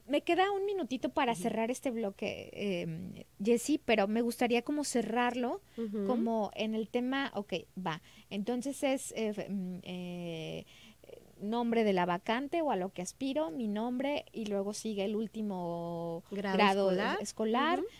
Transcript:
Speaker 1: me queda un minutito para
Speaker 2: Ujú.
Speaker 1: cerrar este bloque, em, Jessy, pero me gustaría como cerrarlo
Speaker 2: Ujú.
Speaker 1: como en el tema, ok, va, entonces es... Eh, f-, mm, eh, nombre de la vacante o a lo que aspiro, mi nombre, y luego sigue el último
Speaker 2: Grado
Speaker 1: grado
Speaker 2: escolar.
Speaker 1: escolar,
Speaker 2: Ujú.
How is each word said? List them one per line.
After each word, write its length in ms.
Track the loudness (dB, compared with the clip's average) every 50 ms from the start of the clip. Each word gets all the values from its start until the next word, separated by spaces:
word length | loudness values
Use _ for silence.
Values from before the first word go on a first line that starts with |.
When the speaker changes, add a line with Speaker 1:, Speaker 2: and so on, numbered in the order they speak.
| -6
Speaker 1:
me 160 | 0 0 0 2
queda 300 | 4 4 4 4 4 4
un 120 | 0 0
minutito 440 | 0 0 0 -2 -2 -2 -2 -2 0
para 240 | 2 2 2 2 2
Speaker 2:
Ujú. 100 | 0 0
Speaker 1:
cerrar 260 | 0 0 2 0 0 -2
este 180 | -2 -2 -2
bloque, 600 | -2 0 -2 -2 -4 -4 -4 -4 -4 -6 -8 -12 -8
em, 720 | -4 -2 -2 0 -2 -2 -4 -6 -6 -8 -10 -12 -14 -16 -18 -10 -4 2
Jessy, 340 | 4 4 4 4 2 0 0
pero 280 | 4 4 4 4 6
me 160 | 4 4 2 2
gustaría 400 | 2 2 2 2 2 2 2 2
como 220 | 0 -2 -2 -2
cerrarlo 760 | 0 0 0 0 2 2 2 2 2 2 0 -2 -2 -2 -4 -8 -12 -8
Speaker 2:
Ujú. 280 | -6 -6 -4 -2 -2 0
Speaker 1:
como 460 | 2 2 2 2 2 2 2 0 -2 -2
en 220 | -4 -2 -2 0
el 120 | -2 -2 0
tema, 440 | -2 -2 0 0 0 0 -2 -2 -2
ok, 200 | -6 -4 -2 -4 -4 -4 -6 -10
va, 260 | -6 -4 -4 -4 -4 -6 -14 -20 -20 -14 _
entonces 540 | -6 -4 -2 -2 -2 -2 -2 -4 -4 0 0
es... 260 | 0 0 0 -2 -6 -4
Eh, 140 | -2 -2 -2
f-, 180 | -2 -4 -6 -4
mm, 300 | -4 -4 -4 -4 -6 -8 -8
eh, 840 | -8 -8 -8 -6 -8 -8 -8 -6 -6 -6 -6 -6 -6 -8 -8 -10 -12 -18 -20 -20 -20 -20 _ -20 -20 -20 -20 -20 -20 -16 -8
nombre 420 | -6 -2 -2 0 0 2 2 4 4
de 100 | 4 4
la 140 | 4 4
vacante 560 | 2 2 -2 0 0 0 0 0 0 0 0 2
o 80 | 2
a 60 | 2
lo 160 | 0 0 -4 -4
que 100 | -6 -8
aspiro, 480 | -8 -6 -4 -4 -2 0 0 0 -2
mi 160 | -2 -4 -2
nombre, 600 | -2 0 0 -2 -2 -2 -2 0 0 0 -2 -4 -6 -8
y 140 | -8 -4
luego 280 | -2 -2 -2 -2 -2 -4
sigue 300 | -4 -4 -4 -2 0 0
el 120 | 0 0
último 1040 | -2 -2 -4 -4 -6 -4 -4 -4 -4 -4 -4 -4 -4 -4 -4 -4 -4 -4 -4 -6 -6 -8 -8
Speaker 2:
Grado 260 | -6 -4 -2 0 4
Speaker 1:
grado 340 | 6 6 6 6 6 4 4 4
Speaker 2:
escolar. 260 | 4 2 2 0 0
Speaker 1:
escolar, 580 | -2 -6 -4 -2 0 2 2 4 4 4 2 2
Speaker 2:
Ujú. 80 | 0 -4 -8 -14